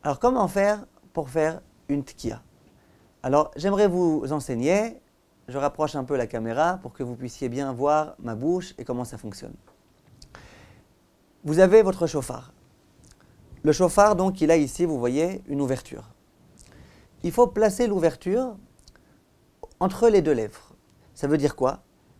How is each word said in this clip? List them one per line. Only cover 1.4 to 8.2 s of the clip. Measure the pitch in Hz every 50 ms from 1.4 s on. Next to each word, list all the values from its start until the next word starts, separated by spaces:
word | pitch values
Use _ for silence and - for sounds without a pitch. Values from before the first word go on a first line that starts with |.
| 156 160 165 - - - _ _ _
une | - 143 143 135
tkiya ? | - - - - 113 113 117 - _ _ _ _ _ _ _ _ _ _ _ _ _ _ _ -
Alors, | 131 135 147 151 - -
j'aimerais | 143 160 202 196 196 208
vous | 196 175 180 180 165 156 151 - 131 151
enseigner. | 147 127 - 127 113 123 151 185 208 220 226 220 - _ _ _ _ _ _ _ _ _
Je | - 123
rapproche | 139 139 143 - - 156 147 -
un | 143 127
peu | 123 147
la | 131 117
caméra | - - 117 113 113 113 135 156 170 185 185
pour | 190 -
que | - -
vous | 135 120 123
puissiez | 120 135 120 - - 139
bien | 123 120 135 139 135
voir | 127 117 135 143 151 151 156 160 -
ma | -